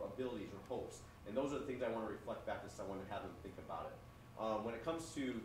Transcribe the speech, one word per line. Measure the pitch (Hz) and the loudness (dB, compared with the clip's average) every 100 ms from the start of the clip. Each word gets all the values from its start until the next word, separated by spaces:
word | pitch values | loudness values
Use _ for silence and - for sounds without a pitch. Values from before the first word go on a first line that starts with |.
abilities | 98 - 127 110 95 | 2 2 2 2 -2
or | 98 - | -6 -2
hopes. | 120 - - - - 95 | -2 -2 -6 -12 -10 0
And | 117 | 2
those | 143 | 4
are | 139 | 2
the | - | 0
things | 123 | 2
I | 117 | 4
wanna | 113 107 | 4 2
reflect | 101 117 110 110 | -2 -2 -2 0
back | 101 | 0
to | 101 | -2
someone | - 98 95 | -4 -2 -2
and | 95 | 0
have | 101 | -2
them | 95 87 | -2 -6
think | 95 - | -8 -8
about | - - - | -4 -2 -2
it. | - - - - - | -6 -12 -12 -10 0
Um, | 110 107 | 4 4
when | 113 | 4
it | 113 | 2
comes | 165 165 160 | 2 2 0
to | 151 127 117 | 2 2 2